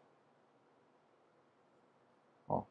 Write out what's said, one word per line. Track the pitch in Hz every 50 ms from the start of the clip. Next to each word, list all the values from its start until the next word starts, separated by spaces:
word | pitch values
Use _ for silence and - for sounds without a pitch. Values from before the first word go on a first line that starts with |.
| - - - - - - - - - - - - - - - - - - - - - - - - - - - - - - - - - - - - - - - - - - - - - - - - -
Ó. | - 95 90 - -